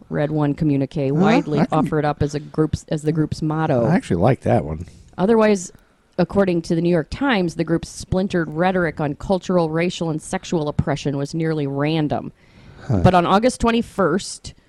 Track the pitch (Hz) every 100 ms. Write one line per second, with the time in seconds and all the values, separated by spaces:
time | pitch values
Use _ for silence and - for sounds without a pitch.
0 | - 156 147 156 143 139 156 139 135 156
1 | 135 151 196 247 - 151 - 156 160 156
2 | 147 147 147 147 147 151 156 - - 160
3 | 151 160 151 - 156 156 156 127 117 190
4 | - 85 113 - - 117 71 80 92 -
5 | - - 196 226 214 196 180 - _ _
6 | _ - 170 196 190 175 - 165 175 175
7 | 147 - 277 208 175 160 160 165 - -
8 | - 185 190 180 156 156 185 185 165 147
9 | 147 143 - 190 - 180 160 160 180 -
10 | 165 156 - 190 - 170 147 - - 147
11 | 147 139 143 165 160 156 139 139 147 160
12 | 147 117 - - _ - - - - 98
13 | 180 180 160 196 247 - 233 233 - -
14 | 170 185 - - - -